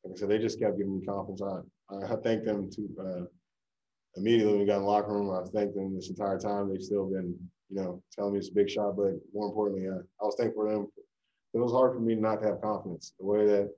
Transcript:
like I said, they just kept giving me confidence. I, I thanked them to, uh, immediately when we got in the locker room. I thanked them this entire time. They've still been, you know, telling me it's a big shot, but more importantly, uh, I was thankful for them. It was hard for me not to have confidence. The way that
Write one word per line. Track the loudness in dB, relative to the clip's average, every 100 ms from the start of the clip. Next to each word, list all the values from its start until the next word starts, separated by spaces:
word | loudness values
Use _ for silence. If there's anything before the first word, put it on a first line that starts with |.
like | -12 -4
I |
said, | 2
they | 2
just | 2 0
kept | 0 0
giving | -2 -2
me | -4
confidence. | -6 -6 -6
I, | -6 -6 -12 _ _ -10
I | -4 0
thanked | 2 2 0
them | -2 -2
to, | -6 -8 -8
uh, | -6 -6 -8 _ _ _ _ _ _ _ _ -2
immediately | 4 6 6
when | 6
we | 4
got | 4
in |
the | 4
locker | 2 2
room. | 0 0
I | -2 -2
thanked | -2 0 -2
them | -4 -6
this | -8
entire | -4 -2 -2
time. | -2 -2 -2
They've | -4
still | -2 -2 0
been, | -2 -4 -8 -12 _ _
you | -6
know, | -4 -8 _
telling | -4 -2
me | -2
it's | 0
a |
big | 2 2
shot, | 2 -2 0
but | 0 0 -8
more | -4 -4
importantly, | 0 0 0 -4
uh, | -6 -10 -4
I | -4
was | 0
thankful | -2 0
for | -2
them. | -2 -4 -12 -20 _ _ _ _
It | 0
was | 2
hard | 4 4
for | 4
me | 0 2
not | 2 2
to | 0
have | 0
confidence. | -2 -4 -4 -10 -12 _
The | 0
way | 4 6
that | 4 2